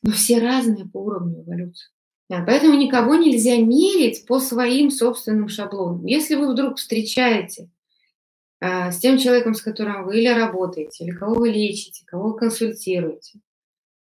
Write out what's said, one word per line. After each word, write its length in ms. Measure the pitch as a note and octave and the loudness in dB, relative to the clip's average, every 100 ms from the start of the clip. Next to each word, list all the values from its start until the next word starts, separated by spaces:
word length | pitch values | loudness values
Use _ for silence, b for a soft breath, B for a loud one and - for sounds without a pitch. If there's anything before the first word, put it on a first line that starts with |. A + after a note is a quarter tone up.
мы 80 | A3 | -2
все 260 | G#3 - A#3 | 0 2 2
разные 460 | A#3+ C4 A3+ G3 F3+ | 2 0 0 -2 -6
по 120 | F#3+ | -10
уровню 440 | G#3 F#3+ F3 D#3+ | -8 -6 -6 -8
эволюции. 460 | E3+ F3 F3+ - - _ _ _ - | -10 -10 -10 -14 -20 _ _ _ -10
Да, 140 | F3+ F3 | -6 0
поэтому 280 | C#4 D#4 C#4 | 4 6 6
никого 400 | C4 B3 A3+ E4 | 4 2 4 4
нельзя 420 | D#4 A#3 A3+ A#3+ | 4 4 4 4
мерить 680 | A3+ C4+ F#4+ F#4+ A#3 - - | 4 4 4 4 2 0 -2
по 120 | C4 | -2
своим 520 | C4 A#3 A#3+ C4 C#4+ | 0 -2 0 2 2
собственным 580 | - A#3+ A#3 A3+ G#3+ G#3 | 2 -2 -2 -2 -2 -2
шаблонам. 560 | - G3 G3 F3 F3 F3+ | -6 -8 -6 -6 -4 -2
Если 300 | D4 D4+ C#4 | -2 0 0
вы 160 | C#4+ | 0
вдруг 260 | A#3+ C4+ - | 0 -2 -6
встречаете, 920 | - A3 G#3+ - B3 G#3 F3 - - _ _ _ _ _ _ _ _ _ | -6 -4 -2 0 0 0 -4 -14 -20 _ _ _ _ _ _ _ _ _
а, 300 | F3+ F#3 F3+ | -4 -4 -4
с 80 | F3 | 0
тем 180 | B3+ C4 | 2 4
человеком, 380 | B3+ B3 A#3 G#3+ | 4 2 2 -2
с 60 | |
которым 440 | A3 G#3+ G#3+ G3 F#3 | -6 -6 -6 -6 -2
вы 140 | G#3+ | 0
или 80 | A#3 | 2
работаете, 760 | A3+ A3 F#3 F3+ D#3+ D3+ - E3+ | 2 0 -2 -4 -6 -12 -10 -12
или 60 | |
кого 240 | F3 G3+ A#3 | -6 -2 0
вы 140 | A#3 | 0
лечите, 540 | G#3+ G#3 G#3 - - _ | 0 -2 -4 -12 -20 _
кого 220 | F3+ G#3+ | -6 -6
вы 60 | A3 | -2
консультируете, 1000 | A3+ A3 A3+ A3 F#3 F3+ D#3+ D#3 - - _ _ _ _ _ _ _ | -4 -2 -4 -4 -4 -4 -4 -8 -16 -20 _ _ _ _ _ _ _